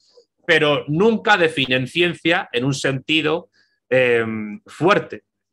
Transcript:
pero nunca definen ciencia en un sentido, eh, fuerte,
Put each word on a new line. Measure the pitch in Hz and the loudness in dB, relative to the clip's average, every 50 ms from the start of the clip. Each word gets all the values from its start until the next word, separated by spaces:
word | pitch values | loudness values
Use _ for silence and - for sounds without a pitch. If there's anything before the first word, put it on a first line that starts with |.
| _ _ _ _ _ _ _ _ _ | _ _ _ _ _ _ _ _ _
pero | - 165 156 151 147 143 127 - 143 | 2 2 4 4 2 0 0 -2 -2
nunca | 147 165 202 233 226 196 - 220 208 | 0 2 2 2 2 2 2 2 2
definen | 190 170 156 - 143 131 123 127 127 131 | 4 2 0 0 -2 -2 -2 -2 -2 -4
ciencia | 127 - 165 175 175 160 - - 165 170 190 214 - | -4 -2 -2 -2 -2 -2 -2 -2 -2 -2 -2 -2 -4
en | - 120 127 | -6 -4 -2
un | 139 139 | -2 -2
sentido, | - - 139 135 135 - - 156 160 147 151 156 175 180 _ _ _ _ _ _ _ _ - | -2 -2 -4 -4 -4 -4 -2 -2 -2 0 -2 -2 -4 -6 _ _ _ _ _ _ _ _ -2
eh, | 127 131 127 123 120 117 113 110 110 110 107 104 104 104 _ | 0 2 2 2 2 0 0 -2 -6 -8 -8 -10 -12 -16 _
fuerte, | - - - 143 185 202 165 - - - 107 - _ _ _ _ _ | -18 -6 -2 2 2 2 2 0 -4 -10 -16 -18 _ _ _ _ _